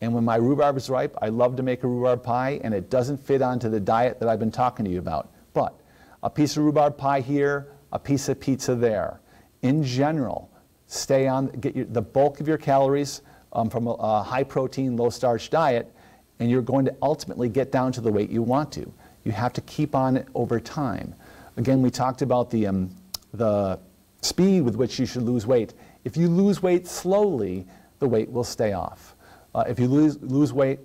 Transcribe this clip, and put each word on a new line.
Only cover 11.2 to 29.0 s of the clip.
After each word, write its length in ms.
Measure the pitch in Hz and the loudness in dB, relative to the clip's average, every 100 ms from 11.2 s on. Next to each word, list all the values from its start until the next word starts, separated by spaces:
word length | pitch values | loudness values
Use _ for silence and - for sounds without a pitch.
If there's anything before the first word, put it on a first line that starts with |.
| 135 | 2
on, 220 | 131 135 | 0 -2
get 260 | 127 123 | -4 -6
your, 120 | 131 123 | -4 -4
the 160 | 113 | -4
bulk 380 | 104 135 143 143 | -2 2 2 2
of 80 | 151 | -2
your 100 | 156 | -2
calories, 640 | 147 139 135 143 139 - - - _ | 2 4 4 2 -2 -8 -16 -20 _
um, 160 | - 113 | -4 -2
from 200 | 117 117 | -2 -4
a, 40 | |
a 300 | 117 107 110 | -2 0 0
high 220 | 101 127 | 0 -2
protein, 520 | 139 - 131 - 135 117 | -2 -2 -2 -2 -4 0
low 140 | 120 | 0
starch 400 | - 127 117 - | 0 0 0 0
diet, 420 | 156 156 120 - - - - _ - | 0 2 2 -2 -12 -20 -20 _ -4
and 120 | 117 | 0
you're 120 | 127 | 2
going 220 | 127 135 | 2 2
to 100 | 131 - | 2 0
ultimately 460 | 135 160 - - 123 | -2 -2 -4 -4 -2
get 240 | 110 127 | 0 0
down 180 | 135 127 | 0 0
to 80 | 123 | 0
the 100 | 113 | 0
weight 200 | 104 104 | 0 0
you 120 | 113 | -2
want 280 | 117 131 147 | 0 0 -2
to. 180 | - 60 - - - | -8 -12 -14 -20 -10
You 80 | - | -6
have 200 | 104 120 | -4 -4
to 60 | - | -4
keep 320 | - - 151 | -8 -4 -2
on 220 | 139 131 131 | 0 2 0
it 120 | - | -2
over 260 | - 117 117 | -4 -2 -2
time. 540 | - - 135 - - - - - - - | -4 -6 -6 -6 -10 -16 -20 -20 -12 -4
Again, 260 | 120 131 | 0 2
we 80 | 127 | 2
talked 320 | - 127 127 | 2 -2 -2
about 260 | 135 123 120 | 0 0 0
the, 180 | 117 104 | 0 0
um, 220 | 95 92 - - - _ | 0 -2 -6 -16 -18 _
the 440 | 101 113 104 98 92 - _ _ _ | -2 0 2 0 -4 -10 _ _ _
speed 400 | - - 185 185 | -6 0 2 4
with 140 | 123 104 | 2 0
which 220 | 123 - | -2 -2
you 60 | |
should 180 | 123 127 | -4 -2
lose 240 | 120 123 107 | -2 0 2
weight. 280 | 127 104 - - - | 2 0 -6 -20 -14
If 120 | - 151 | -6 0
you 120 | 170 | 2
lose 340 | 170 202 175 | 4 4 2
weight 240 | 185 180 180 | 2 2 0
slowly, 800 | - 180 196 208 143 98 92 92 - - _ | -6 0 2 2 2 -2 -4 -10 -18 -20 _
the 100 | 139 | 0
weight 220 | 113 110 | 2 0
will 140 | 120 | -2
stay 280 | 120 - 110 | -4 -2 -2
off. 420 | 95 85 - | -2 -6 -10